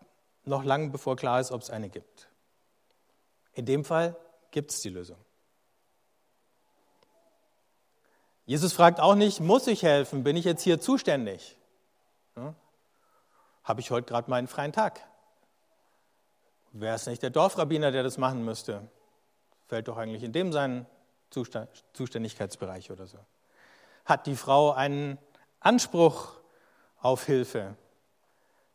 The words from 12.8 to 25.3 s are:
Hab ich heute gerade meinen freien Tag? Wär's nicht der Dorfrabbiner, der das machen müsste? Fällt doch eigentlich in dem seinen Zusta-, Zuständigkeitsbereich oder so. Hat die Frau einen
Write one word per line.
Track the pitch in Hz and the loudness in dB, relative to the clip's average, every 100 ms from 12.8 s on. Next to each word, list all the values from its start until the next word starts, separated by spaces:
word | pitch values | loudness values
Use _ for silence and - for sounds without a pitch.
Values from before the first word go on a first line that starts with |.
| _ _ _ _ _ _ _ _ | _ _ _ _ _ _ _ _
Hab | - 113 | -6 -6
ich | - | -4
heute | 120 120 | -4 -2
gerade | 120 120 | -4 -2
meinen | 127 123 | -2 -4
freien | - 147 | -6 -4
Tag? | 220 208 - - _ _ _ _ _ _ _ _ _ _ _ _ _ _ _ _ | -2 -2 -4 -18 _ _ _ _ _ _ _ _ _ _ _ _ _ _ _ _
Wär's | 113 107 117 - | -10 -6 -6 -6
nicht | 120 | -6
der | 131 | -2
Dorfrabbiner, | 151 190 190 147 156 143 | 2 2 2 -2 0 0
der | 127 | 0
das | 127 131 | -2 -2
machen | 131 127 | -2 -2
müsste? | 113 110 - 101 110 _ _ _ _ _ _ _ _ | -6 -8 -10 -12 -14 _ _ _ _ _ _ _ _
Fällt | 117 120 | -8 -8
doch | 113 | -8
eigentlich | 110 110 | -8 -8
in | 120 | -6
dem | 156 185 | -4 -2
seinen | 151 139 123 120 _ _ _ _ | -2 -2 -4 -10 _ _ _ _
Zusta-, | - 117 110 110 - _ | -8 -8 -8 -12 -16 _
Zuständigkeitsbereich | - 127 113 110 - 98 - 92 92 - | -10 -8 -6 -8 -8 -10 -8 -10 -10 -14
oder | 92 92 | -16 -18
so. | - _ _ _ _ _ _ _ _ | -20 _ _ _ _ _ _ _ _
Hat | - 139 147 | -2 0 -2
die | 131 | -6
Frau | - 139 147 | 4 6 6
einen | 131 143 143 143 139 _ | 4 0 -2 -6 -8 _